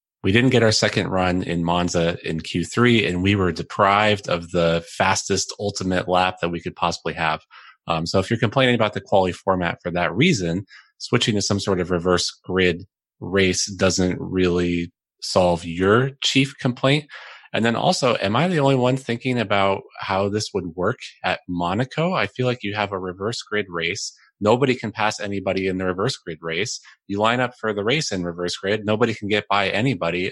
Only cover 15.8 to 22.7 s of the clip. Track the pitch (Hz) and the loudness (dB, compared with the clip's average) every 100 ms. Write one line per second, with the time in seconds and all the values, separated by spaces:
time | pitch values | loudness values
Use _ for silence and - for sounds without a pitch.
15.8 | 95 110 135 135 - 135 135 - 131 123 | 4 4 2 -2 0 2 2 0 -4 0
16.8 | 135 147 151 - - - - - 117 113 | 2 2 -2 -18 -20 -20 -6 0 0 2
17.8 | 151 180 127 113 98 113 175 170 139 131 | 0 2 2 2 0 2 2 2 2 4
18.8 | 123 131 - 117 131 123 107 101 98 98 | 2 0 -2 -4 -2 -2 0 2 2 0
19.8 | - - - 98 101 104 - 101 90 80 | -4 -12 -4 0 0 -2 -4 -6 -6 -2
20.8 | 92 123 - - 95 90 - 87 87 101 | -2 -2 -10 -6 -4 -4 -4 -4 -2 -2
21.8 | 131 - 170 175 101 - 127 120 101 | -2 -2 -2 0 -2 -2 -2 -2 -4